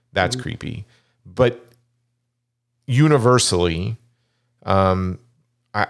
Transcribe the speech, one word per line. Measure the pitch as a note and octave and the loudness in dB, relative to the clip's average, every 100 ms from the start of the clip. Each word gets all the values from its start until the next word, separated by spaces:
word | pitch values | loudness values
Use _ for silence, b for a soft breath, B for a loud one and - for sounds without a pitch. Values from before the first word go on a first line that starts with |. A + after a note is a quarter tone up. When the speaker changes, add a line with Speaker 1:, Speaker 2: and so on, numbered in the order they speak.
| _ | _
Speaker 1:
that's | - F2+ | -2 -2
Speaker 2:
Mm-hmm. | B2+ | -4
Speaker 1:
creepy. | B2 - - - G#2 _ _ _ | -8 -10 -12 -12 -16 _ _ _
But | - F#2 B2 A#2+ - _ _ _ _ _ _ _ _ _ _ _ - | -16 0 0 0 -12 _ _ _ _ _ _ _ _ _ _ _ -4
universally, | B2 D#3 C#3+ A#2 B2+ - F#2 F2 E2 G2+ A2+ _ _ _ _ _ _ | 2 4 4 4 2 2 0 0 -2 -6 -10 _ _ _ _ _ _
um, | - G2 F#2+ F#2+ F#2 F2+ _ _ _ _ _ | -2 2 2 0 -2 -8 _ _ _ _ _
I, | G#2 G2+ | -6 -2